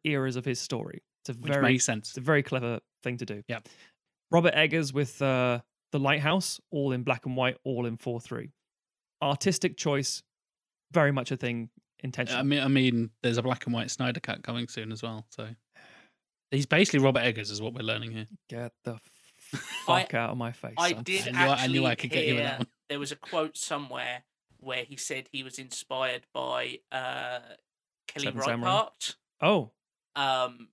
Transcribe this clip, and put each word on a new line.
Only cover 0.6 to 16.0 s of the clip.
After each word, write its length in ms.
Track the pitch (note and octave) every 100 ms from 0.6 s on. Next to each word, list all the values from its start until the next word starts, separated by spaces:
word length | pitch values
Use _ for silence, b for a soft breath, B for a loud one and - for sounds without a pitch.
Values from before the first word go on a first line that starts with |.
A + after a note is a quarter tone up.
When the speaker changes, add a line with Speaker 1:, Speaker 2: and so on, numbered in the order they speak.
Speaker 1:
story. 420 | - A#2+ - - - _
It's 140 | - A#2
a 40 |
Speaker 2:
Which 120 | B2+
Speaker 1:
very, 100 | C#3
Speaker 2:
makes 220 | B2 B2+
sense. 260 | - G#2+ -
Speaker 1:
it's 80 | B2+
a 40 |
very 200 | B2+ D3+
clever 380 | - C3 A#2+ A#2 - _
thing 140 | B2+ A#2
to 80 | A#2+
do. 160 | G#2 -
Speaker 2:
Yeah. 120 | A2+ B B B B _ _ _
Speaker 1:
Robert 240 | E3+ E3+
Eggers 380 | D3+ D#3 D#3+ C#3
with, 280 | C3+ C3+ -
uh, 400 | C#3 C3 B2+ A#2+ - _ _
The 60 | C#3+
Lighthouse, 640 | C#3 D3+ D3 F#3 - - -
all 220 | D3+ C#3
in 100 | B2+
black 240 | B2 B2 B2+
and 100 | B2+
white, 200 | B2+ B2+
all 220 | C3+ B2 A#2+
in 100 | A2+
four 240 | B2+ A#2
three. 300 | - A#2 C#3 - _ _ _ _ _ _
Artistic 540 | C#3+ C#3+ - E3+ F#3 -
choice, 460 | D#3 C#3 C3+ - - _ _ _ _ _ _
very 200 | E3+ C#3+
much 180 | C3+ A#2+
a 40 | C3
thing 320 | B2 A#2 A2+ - _ _
intentional. 380 | B2+ B2 B2 B2+
Speaker 2:
I 20 |
mean, 180 | C#3 C#3+
I 60 | C3+
mean, 420 | C3+ B2+ A#2 A2+ -
there's 140 | B2 A#2
a 40 |
black 240 | B2+ B2 -
and 80 |
white 160 | A#2 A2
Snyder 300 | - B2 A#2
cut 220 | - -
coming 260 | - A#2+ A#2+
soon 220 | A#2 A2
as 120 | A2
well. 240 | A#2 A2 A2+
So 180 | - A2 A2+ _ B B B